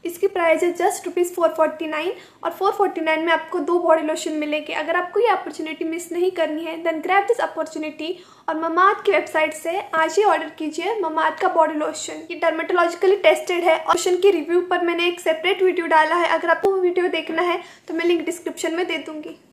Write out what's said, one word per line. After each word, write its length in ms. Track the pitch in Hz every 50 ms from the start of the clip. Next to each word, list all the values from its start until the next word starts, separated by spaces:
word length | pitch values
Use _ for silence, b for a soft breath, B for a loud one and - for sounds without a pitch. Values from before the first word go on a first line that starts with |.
| _
इसकी 240 | 339 339 - -
price 360 | 392 392 370 339 330 320 311 349
है 100 | 349 349
just 300 | - 349 403 370 - -
rupees 280 | 359 - 359 349 349 -
four 140 | 359 339 320
फ़ोर्टी 380 | 330 330 311 302 311 311 330
नाइन 240 | 311 311 302 320 370 494 B B B B B -
और 80 | 330
फ़ोर 200 | 339 - 370 403
फ़ोर्टी 300 | 403 403 403 359 370 339
नाइन 240 | 320 320 320 320 320
में 60 | 339 330
आपको 260 | 311 320 - 359 349
दो 180 | 285 339 339 349
body 220 | 349 330 320 320 302
lotion 240 | 302 311 - - 330
मिलेंगे। 420 | 311 311 302 302 294 302 294 - -
अगर 220 | - 302 311 339
आपको 240 | 359 359 359 - 415
ये 80 | 466
opportunity 580 | 453 381 381 - 339 311 - 320 311 311 - 339
miss 260 | 320 320 349 349 -
नहीं 200 | 339 349 349 370
करनी 320 | 370 359 320 302 311 311 330
है, 120 | 320 330 330 339
then 160 | 339 320 320 311
grab 260 | 359 370 403 403 403
this 100 | 466 - 320
opportunity 640 | 330 - 330 320 320 - 320 311 311 302 - 311 330 359 B B B B B B -
और 100 | 320 311
Mamaearth 440 | 330 330 330 349 370 392 427 403 -
की 60 | 403
website 420 | 381 311 - - - 320 311 302 311
से 260 | - - 330 339 392
आज 380 | - - - 320 320 320 330
ही 60 | 392 427
order 260 | 403 330 302 320 302 - -
कीजिए 400 | 311 302 302 - 339 392 453 427
Mamaearth 380 | 349 311 311 320 320 311 311 -
का 80 | 381 359 359
body 200 | 339 320 311 311
lotion। 540 | 302 302 311 302 - - - 311 311 320 -
ये 80 | 349 302
dermatologically 760 | 330 330 320 330 330 320 359 349 339 339 339 - 381 370 403 392
tested 440 | - 311 320 - - - 359 349 339
है 140 | 349 320
और 160 | 330 - - 349
lotion 260 | 349 - 370 359 359
के 100 | 370 403
review 300 | 381 320 285 320 339 359 359 359
पर 120 | 359 349 349
मैंने 220 | 349 339 339 349
एक 120 | 359 349 -
separate 440 | - 330 320 320 320 359 392 370 381
video 240 | 370 349 370 339
डाला 280 | 311 320 311 311 311 330
है, 120 | 349 339 -
अगर 200 | 330 320 339 339
आपको 220 | 330 330 - 392
वो 100 | 392 381
video 260 | 359 359 349 370 359
देखना 340 | 359 - 320 311 - 320 320
है 200 | 359 349 339 349 B B B B B
तो 60 | - 311
मैं 120 | 330 330
link 200 | 349 349 330 294
description 500 | 381 349 - - 330 - - - 330 320
में 100 | 339 359
दे 100 | 339 330 311 -
दूँगी। 300 | 320 311 302 311 - 330 _ _ _